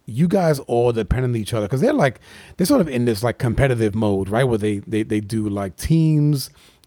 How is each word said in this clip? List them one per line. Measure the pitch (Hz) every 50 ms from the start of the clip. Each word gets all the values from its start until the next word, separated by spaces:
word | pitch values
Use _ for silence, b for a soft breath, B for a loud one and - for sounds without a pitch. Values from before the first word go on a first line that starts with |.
| _
you | - 110 120 170 175
guys | 190 196 175 160 151 139
all | - - 123 117 120 123 117
depend | 113 107 - - 123 127
on | 123 120
each | 113 104 - -
other." | 110 104 101
'Cause | 139 131
they're, | 170 262 311
like, | 269 156 131 - - B B B B B B B
they're | - 185
sort | - 285 262
of | 175 156
in | 127 120 120
this, | 120 113 98 113
like, | 120 107 -
competitive | - 120 107 107 139 135 123 113 113 107 95
mode, | 110 113 104 98 95 95 92
right? | 104 113 135
Where | 127 117 101
they, | 104 107 104 101
they, | - - 113 107 110
they | - 110 107
do, | 104 98 117 110 107 107
like, | 101 104 101 95 -
teams | - - - 156 165 160 156 156 151 147 147 147 135 - - b b b b b b b